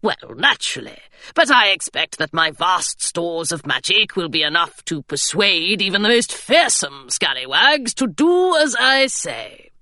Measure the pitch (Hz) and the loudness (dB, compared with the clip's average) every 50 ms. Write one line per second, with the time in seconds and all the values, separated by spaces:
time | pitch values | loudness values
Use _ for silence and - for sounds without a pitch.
0 | - 214 - - - - 113 117 175 277 - - - - - 139 117 - - - | -2 -2 -4 -4 -8 -16 -10 -2 0 0 0 0 -4 -8 -8 -8 -10 -12 -16 -20
1 | - - _ _ - - - - 339 254 285 247 220 202 196 175 - - _ - | -20 -20 _ _ -20 -8 0 0 2 4 6 4 4 4 2 -2 -4 -8 _ -4
2 | 156 - - - 160 151 - 165 160 160 151 - 165 180 185 175 - - - _ | -4 -4 -4 -4 -6 -6 -2 -2 -2 -2 -2 -2 0 0 0 0 -2 -4 -6 _
3 | - - - 180 170 170 170 165 165 147 170 160 - 143 135 127 - - 190 208 | -8 -6 -4 -4 -4 -4 -4 -4 -4 -4 -6 -6 -4 -4 -4 -4 0 0 2 2
4 | 220 196 - 196 175 165 139 156 156 151 151 170 170 160 - - - - 170 151 | 2 0 -2 -4 -4 -2 0 0 0 2 2 0 0 0 -4 -12 -10 -8 -8 -8
5 | - _ - 139 - - - 160 214 202 190 165 160 180 208 202 202 190 180 202 | -6 _ -6 -4 -4 -4 0 2 2 2 2 0 0 -2 -2 -2 -2 -2 -2 0
6 | 208 208 240 233 240 - - - - - 247 320 339 247 - - - 143 139 139 | 2 4 4 2 2 0 -6 -12 -4 2 4 4 4 4 0 -2 -2 -6 -8 -14
7 | 135 123 - - - 160 135 127 127 131 135 156 220 277 302 302 262 233 - - | -10 -8 -6 -4 -2 -2 -2 -4 -6 -2 0 4 4 4 4 2 0 -4 -4 -2
8 | 269 247 160 - 285 330 359 359 370 370 349 320 302 302 220 233 240 262 269 269 | -2 -2 0 2 2 4 4 4 4 4 4 4 2 2 0 0 2 2 4 4
9 | 269 262 - - - 165 127 113 110 - - - - - _ - | 2 0 0 -4 -6 -8 -8 -10 -10 -14 -16 -20 -20 -20 _ -20